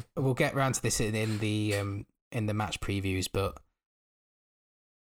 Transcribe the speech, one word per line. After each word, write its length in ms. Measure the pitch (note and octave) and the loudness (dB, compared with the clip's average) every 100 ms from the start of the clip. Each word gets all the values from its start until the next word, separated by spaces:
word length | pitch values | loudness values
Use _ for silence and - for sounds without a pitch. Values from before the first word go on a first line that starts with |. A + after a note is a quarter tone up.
| - - | -8 -2
we'll 180 | C3+ | 0
get 220 | B2 D3 C#3 | 2 2 2
round 200 | C3+ B2 | 0 2
to 60 | |
this 180 | A#2 - | 0 0
in, 160 | G#2+ G#2+ | 0 0
in 220 | A2 G#2 | 0 0
the, 360 | G#2+ G#2+ G#2+ G2+ | 0 2 2 0
um, 280 | G2+ G2+ - _ _ | 0 -4 -8 _ _
in 160 | A#2+ G#2+ | -4 -2
the 60 | |
match 260 | G#2+ G#2 - | 0 -2 -4
previews, 480 | - G2+ F#2+ F#2 F2+ | -2 0 0 0 0
but 260 | G2 G2 - _ _ _ _ _ _ _ _ _ _ _ _ _ _ _ | -2 -2 -4 _ _ _ _ _ _ _ _ _ _ _ _ _ _ _